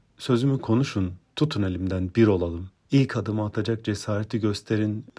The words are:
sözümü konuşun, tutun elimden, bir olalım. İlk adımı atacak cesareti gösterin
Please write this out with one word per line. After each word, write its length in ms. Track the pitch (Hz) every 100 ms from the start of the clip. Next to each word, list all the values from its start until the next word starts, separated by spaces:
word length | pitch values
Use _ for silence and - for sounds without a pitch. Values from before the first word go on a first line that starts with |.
| _ -
sözümü 440 | - 120 135 135
konuşun, 520 | - 113 143 - 92 92 _ -
tutun 280 | 151 -
elimden, 480 | 95 87 92 92 92 117
bir 120 | 110
olalım. 420 | 92 85 85 95 _ -
İlk 260 | 139 131 120
adımı 280 | 110 107 104
atacak 400 | 110 107 110 113
cesareti 540 | 101 - 104 107 113
gösterin 680 | 104 98 - 110 107 107 -